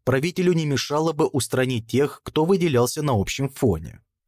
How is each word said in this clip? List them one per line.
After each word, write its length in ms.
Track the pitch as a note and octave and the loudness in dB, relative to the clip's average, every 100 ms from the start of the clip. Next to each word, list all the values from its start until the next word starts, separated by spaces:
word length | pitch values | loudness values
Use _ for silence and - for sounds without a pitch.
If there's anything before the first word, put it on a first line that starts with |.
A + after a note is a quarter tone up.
правителю 480 | - C3 E3+ F#3 F3+ | -2 0 0 0 0
не 140 | E3 D3+ | 0 0
мешало 460 | C3 - D3 E3 | -2 -2 -2 0
бы 140 | D3+ D#3 | 0 0
устранить 640 | C#3 - B2+ C3 B2 A2+ | 0 -2 0 0 -2 -2
тех, 320 | B2 C#3 - | 0 0 -2
кто 220 | - D3+ | -6 0
выделялся 580 | D#3+ G3 F3 B2 B2 - | 2 2 2 2 2 0
на 100 | D3 A2 | 0 0
общем 300 | - - C#3 | 0 -2 -6
фоне. 520 | - B2 D#2+ - - _ _ | 0 0 0 -4 -18 _ _